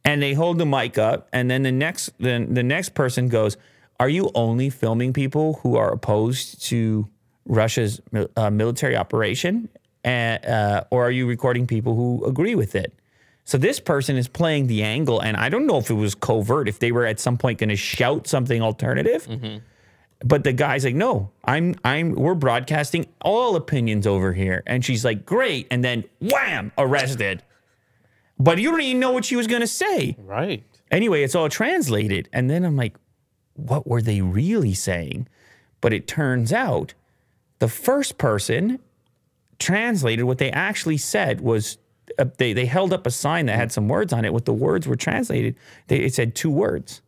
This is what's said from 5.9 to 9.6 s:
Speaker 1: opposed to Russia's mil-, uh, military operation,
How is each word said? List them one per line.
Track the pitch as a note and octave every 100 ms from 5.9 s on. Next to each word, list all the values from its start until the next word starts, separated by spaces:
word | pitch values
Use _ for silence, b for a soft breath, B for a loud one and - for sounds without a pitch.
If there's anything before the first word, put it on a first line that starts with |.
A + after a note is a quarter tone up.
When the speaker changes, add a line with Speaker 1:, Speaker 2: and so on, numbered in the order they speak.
Speaker 1:
opposed | A#2+ - G#2+ A2+ B2+ - - -
to | A#2+ A2 A2 G#2 _ _ _ -
Russia's | A2 A2+ B2+ G#2+ G#2+ _
mil-, | A2 - -
uh, | G#2+
military | G#2 A2+ B2 C3+ A#2
operation, | F#2 A2+ G#2 A#2+ F3 A3